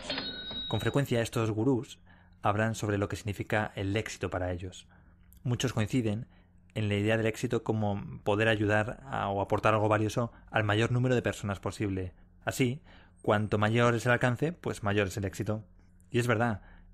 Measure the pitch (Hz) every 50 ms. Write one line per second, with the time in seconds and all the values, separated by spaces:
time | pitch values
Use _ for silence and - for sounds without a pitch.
0 | - - - - - - - - - - - - - - - 107 - 117 - 143
1 | 139 - 127 117 113 - - 123 113 110 104 107 110 139 135 110 - - - -
2 | - - - - - - - - - 110 101 104 110 113 110 - - 104 104 101
3 | 101 - - - - 101 98 - 107 - 117 107 107 - - 104 101 98 98 113
4 | 107 - - - - 92 95 92 90 90 90 87 95 92 - - - - - -
5 | - - - - - - - - - 123 120 - - 123 - 117 107 - - 131
6 | 110 107 101 110 - - - - - _ - - - - - 113 107 101 104 101
7 | 104 107 113 113 110 110 110 - - 120 - - - - 113 110 107 104 101 98
8 | - - - 85 - 107 104 101 110 113 113 104 107 101 104 107 107 117 - -
9 | - 135 131 107 104 101 98 98 98 - 107 101 - 110 110 107 104 107 107 104
10 | 110 104 - 131 120 117 - - - - - 117 107 104 101 107 117 117 120 123
11 | 123 127 127 120 - 104 98 - - 101 98 - - 98 - - 113 101 95 95
12 | 92 90 - - - - _ - - 113 - - 135 120 127 151 - - - -
13 | - - - - - - 110 104 107 98 - 107 104 107 113 120 120 120 120 113
14 | - 123 120 120 - 123 120 - 147 160 175 - - 123 104 - - 101 101 104
15 | 101 92 - 107 98 92 - - 104 104 107 107 - - - - - - - -
16 | - - - 120 120 120 117 107 120 120 104 - - - - - - -